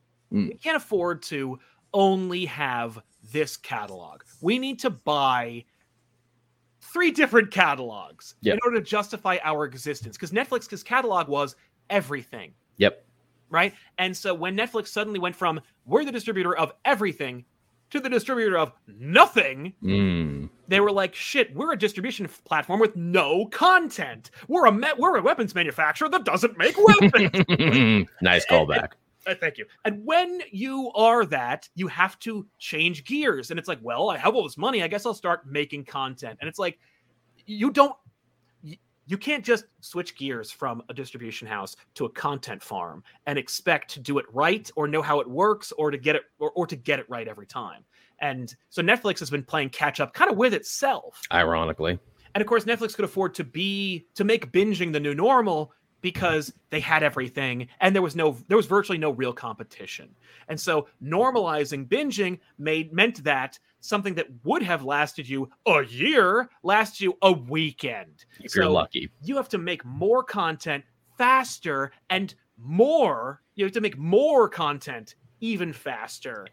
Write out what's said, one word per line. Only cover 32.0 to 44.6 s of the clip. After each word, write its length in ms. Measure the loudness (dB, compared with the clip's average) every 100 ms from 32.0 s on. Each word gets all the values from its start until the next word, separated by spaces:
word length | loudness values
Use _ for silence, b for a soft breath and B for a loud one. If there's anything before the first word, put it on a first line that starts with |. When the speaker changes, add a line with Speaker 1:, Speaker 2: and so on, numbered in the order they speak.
| 0 0
Speaker 2:
to 280 | -10 -10 -10 _
change 480 | -8 -2 -2 -2 -6
gears. 460 | -2 0 -2 -4
And 80 | -8
it's 80 | -8
like, 120 | -8
"Well, 280 | -6 -2 -2
I 80 | 0
have 180 | 0 0
all 80 |
this 140 | -2 -4
money. 240 | -2 -2
I 40 | -2
guess 180 | -4 -6
I'll 80 |
start 340 | -6 -4 -4 -4
making 380 | -6 -6 -8 -10
content." 540 | -8 -8 -8 -14 -12
And 80 | -12
it's 100 | -6
like, 200 | -8 -8 _ _ _ _ _ _ -12
you 240 | -2 0
don't, 240 | 4 4 4 _ _ _ _ _ _
y-, 160 | -20 -20 _ _ -8
you 100 | -6
can't 260 | -2 -2 2
just 200 | 0 0 _
switch 340 | -12 -8 -8 -8
gears 320 | -6 -6 -8
from 300 | -8 -6 -6 -10
a 40 |
distribution 540 | -14 -12 -12 -12 -12 -8
house 280 | -8 -8 -14 b
to 120 | -8 -8
a 40 |
content 520 | -4 -6 -6 -8 -14
farm 400 | -10 -8 -8 -12 -20 b -6
and 100 | -6
expect 520 | -4 -4 0 0 -2
to 80 | -14
do 180 | -4 -4
it 80 | -4
right 360 | 0 0 0